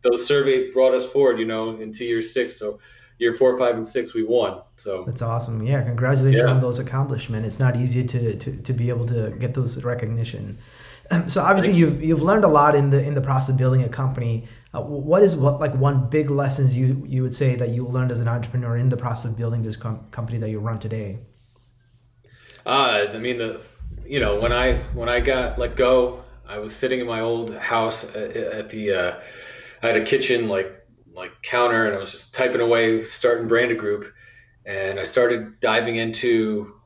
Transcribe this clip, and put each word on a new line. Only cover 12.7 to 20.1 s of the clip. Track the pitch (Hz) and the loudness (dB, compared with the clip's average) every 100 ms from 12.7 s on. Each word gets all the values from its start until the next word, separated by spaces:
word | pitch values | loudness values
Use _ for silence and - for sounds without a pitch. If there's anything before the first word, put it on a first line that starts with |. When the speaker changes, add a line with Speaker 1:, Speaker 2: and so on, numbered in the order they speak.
| 147 | 6
Speaker 2:
in | 139 | 4
the, | 139 | 2
in | 139 143 | 2 -2
the | |
process | 131 131 131 | 0 0 0
of | 131 | 2
building | 131 131 | 4 2
a | 123 | 2
company. | - 131 131 117 113 - - _ | -2 -4 -2 -2 -4 -6 -20 _
Uh, | - | -8
wh-, | 147 143 143 | -6 -6 2
what | 180 | 6
is | 202 165 | 6 6
what, | 139 139 | 2 2
like, | 151 | 0
one | 131 139 135 117 | 2 2 2 2
big | 151 143 | 0 0
lessons | 139 135 135 131 120 | 0 0 2 2 2
you, | 127 135 - | 0 0 -2
you | 131 | -2
would | 127 | -2
say | - 135 123 | 0 0 0
that | 117 | -2
you | 120 123 | -2 -2
learned | 127 127 | -2 -2
as | 117 | 0
an | 117 | -2
entrepreneur | 120 117 127 120 120 | -2 -2 -4 -2 0
in | 127 | 2
the | 123 | 0
process | 127 117 120 | -2 -6 -6
of | 110 | -4
building | 117 117 | -4 -2
this | 110 107 | -4 -6
com-, | 117 107 - | -8 -8 -10